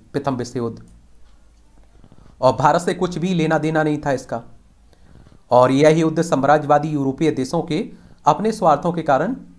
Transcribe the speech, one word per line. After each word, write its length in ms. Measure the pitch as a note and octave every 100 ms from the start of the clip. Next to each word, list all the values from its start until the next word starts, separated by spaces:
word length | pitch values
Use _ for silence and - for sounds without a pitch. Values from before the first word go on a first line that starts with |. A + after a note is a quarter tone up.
| -
प्रथम 240 | D3 C#3 B2+
विश्व 220 | A#2+ B2+
युद्ध, 240 | A#2 A2+ - - _ - - - _ _ _ - - - - - - -
और 120 | B2+
भारत 280 | A2 D3+ E3+
से 140 | F3
कुछ 240 | F3+ F3+ E3+
भी 160 | F3+
लेना 240 | F3 D#3 D#3
देना 240 | D#3 D#3
नहीं 160 | D#3 D3 C#3+
था 60 |
इसका। 300 | B2+ - A#2 - - _ _ _ _ - - - - -
और 200 | B2 B2+
यह 180 | C3+ D3+
युद्ध 340 | D#3 D#3+ D#3+
साम्राज्यवादी 680 | E3 C#3+ C3+ D3+ C#3+ D3 D#3
यूरोपीय 420 | D3+ C3+ C3+ D#3
देशों 320 | D3 C3 E3+
के 280 | - D#3 B3+ - - - -
अपने 260 | D#3 A3
स्वार्थों 400 | G#3+ F3 D3 F3
के 100 | E3+
कारण 340 | D#3 C3+ F3+ C4+ -